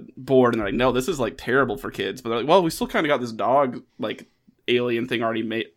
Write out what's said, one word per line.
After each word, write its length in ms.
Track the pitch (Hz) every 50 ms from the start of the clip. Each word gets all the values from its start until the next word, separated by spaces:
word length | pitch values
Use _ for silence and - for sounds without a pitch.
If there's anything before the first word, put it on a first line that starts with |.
| - - -
board 380 | - 131 139 135 131 127 120 117
and 80 | 113
they're 60 | 104 98
like, 60 | 101
"No, 180 | 117 123 131 117
this 160 | 127 127 -
is, 100 | 175 139
like, 160 | 120 104 - -
terrible 380 | - - 120 139 135 117 107
for 160 | 85 - 104
kids." 300 | - - 98 98 98 -
But 80 | - 117
they're 80 | 113 117
like, 100 | 110 143
"Well, 160 | 170 196 175
we 60 | 165
still 180 | - - 247 -
kinda 220 | - 220 165 147
got 100 | 147 123
this 140 | 123 117 113
dog, 480 | 107 98 113 131 143 143 127 117 120 - _ _ -
like, 300 | 120 104 101 - - - _ _ _ _ _ _ _ -
alien 360 | 120 120 123 123 120 117 127 127
thing 140 | 131 117
already 220 | 117 113 113 113 113
ma-, 260 | 110 110 113 - - _